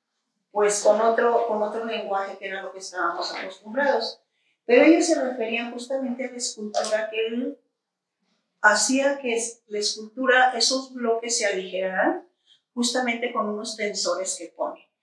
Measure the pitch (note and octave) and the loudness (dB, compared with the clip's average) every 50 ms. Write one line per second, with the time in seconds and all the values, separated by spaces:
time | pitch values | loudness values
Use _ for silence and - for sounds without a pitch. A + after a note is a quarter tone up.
0 | _ _ _ _ _ _ _ _ _ _ - G#3 G#3 G#3 G#3 - - G#3+ G#3 G#3+ | _ _ _ _ _ _ _ _ _ _ -2 0 2 2 2 4 4 4 4 6
1 | A#3 A3+ A3+ A#3 A#3+ A#3+ A#3 A3+ - G#3 G#3+ G#3+ G#3 G#3+ A3+ A3+ A3+ A#3 A3 G#3 | 4 4 4 4 4 4 4 2 2 0 0 -2 -2 -2 -4 -4 -6 -6 -6 -6
2 | G3 G3 G3 G3 G3 G3 G3 - G3+ F#3+ F#3+ G3 F#3 F#3 F#3+ F#3+ - - F3+ F#3 | -4 -4 -4 -4 -4 -6 -8 -10 -10 -10 -10 -10 -10 -12 -12 -14 -14 -10 -6 -4
3 | E3+ E3+ - - - - - - G3 F#3+ F#3+ - G#3 G#3+ A3 C4+ C#4+ C4+ A#3 - | -4 -4 -2 -4 -6 -6 -8 -8 -10 -10 -12 -16 -16 -6 -2 0 2 2 2 0
4 | A3+ - - - _ _ _ _ _ _ _ _ _ - A#3+ C4+ D4 D#4 E4+ D#4+ | -2 -4 -8 -12 _ _ _ _ _ _ _ _ _ 6 6 8 10 10 8 8
5 | - E4 D#4 C#4 C4 B3+ B3+ B3 A3+ A3+ A#3 A#3 A#3+ A#3+ B3 A#3+ - - C4+ C4+ | 6 4 2 2 0 -2 -2 -4 -4 -4 -4 -4 -6 -6 -8 -10 -8 -6 -4 -4
6 | C4 A#3+ A#3+ - B3 B3+ B3 A#3+ - - - A3+ G#3 G#3 - G#3 A3 G#3+ G#3+ G#3+ | -4 -4 -4 -4 -6 -8 -8 -8 -8 -8 -8 -8 -10 -6 -4 -4 -2 0 -2 -2
7 | A3 A3 A3 A3 A3+ A3+ A#3 B3 C#4 C#4+ - - _ _ _ _ _ _ _ _ | -2 -4 -4 -4 -2 -2 -2 -4 -4 -6 -8 -10 _ _ _ _ _ _ _ _
8 | _ _ _ _ _ _ _ _ _ _ _ _ - G#3 G3+ - - C4 C4 C4+ | _ _ _ _ _ _ _ _ _ _ _ _ 4 4 6 4 4 2 2 2
9 | C#4 C#4+ C#4 C#4 C4+ A#3+ A3+ A#3 A3+ - - - _ - G#3 G#3 G#3 - - G#3+ | 2 2 0 0 -2 -2 -2 -2 -2 -4 -8 -12 _ -8 -6 -4 -4 -4 -4 -6
10 | A3 A3 - B3 C4 B3+ B3 B3+ B3+ B3+ B3 A#3 - C4 C4 C4+ C4 B3+ B3+ B3 | -10 -12 -8 -2 2 4 6 6 6 4 4 2 0 0 0 -2 -4 -8 -8 -2
11 | A#3+ A3+ A3+ A3+ A#3+ A#3+ A#3 A#3 G#3+ G3 F#3+ F#3 F#3 F#3 F#3 F#3 F#3+ F#3 F#3 F#3+ | 0 0 0 0 -2 -4 -2 -2 0 -2 -2 -2 -4 -6 -4 -4 -4 -2 0 0
12 | A3 E4 F4+ F4 - _ _ _ _ _ _ _ _ _ _ A#3+ A#3+ - - B3+ | 2 2 0 -2 -6 _ _ _ _ _ _ _ _ _ _ -2 -2 0 0 0
13 | B3 A#3+ A#3 A#3 B3 A#3 - A3 G3+ G#3 G#3 G#3 A#3+ - - G#3+ G#3 G#3 F#3+ - | 0 0 -2 -2 -4 -4 -2 -2 -2 -2 -4 -6 -6 -8 -6 -6 -4 -4 -4 -2
14 | - F3+ F3 F#3 F#3+ F#3 - - E3 D#3+ - E3 - - - - - _ _ _ | -2 -2 -2 -2 -4 -6 -6 -8 -10 -12 -8 -6 -6 -6 -6 -10 -18 _ _ _